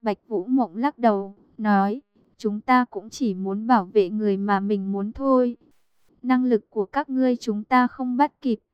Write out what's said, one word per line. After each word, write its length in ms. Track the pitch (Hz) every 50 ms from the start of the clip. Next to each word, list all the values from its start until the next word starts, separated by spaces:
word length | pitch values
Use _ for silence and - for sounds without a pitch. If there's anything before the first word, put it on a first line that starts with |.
Bạch 160 | 233 226 202 _ _ _
Vũ 180 | 226 196 180
Mộng 320 | 214 254 269 247 196 165 208
lắc 200 | 240 285 294 _
đầu, 380 | 233 233 208 196 196 196 202 _ _ _ _ -
nói, 440 | 220 214 208 196 196 202 208 269 _ _ _ _ _ _ _ _
"Chúng 240 | - 220 208 208
ta 240 | - - 254 254 247 -
cũng 200 | - 202 185 220
chỉ 240 | - - 277 226 190
muốn 340 | 180 190 190 196 202 220 226
bảo 180 | 254 226 185
vệ 240 | 180 202 214 196 175
người 280 | 214 214 214 208 196 190
mà 220 | 196 208 208 190
mình 320 | 196 202 214 202 190 196
muốn 200 | 196 196 196 208
thôi. 460 | 233 - 269 269 262 254 254 247 240 - _ _ _ _ _ _ _ _ _ _ _ _
Năng 220 | _ 247 254 254 254
lực 260 | 247 247 208 - _
của 160 | _ 220 202
các 240 | 190 - 277 302 _
ngươi 260 | 262 262 262 254 247
chúng 280 | 240 - - 214 208 214
ta 240 | _ 262 254 247 247
không 300 | - - 254 254 247 240
bắt 240 | 285 294 _ _
kịp. 180 | - 269 226 214 _ _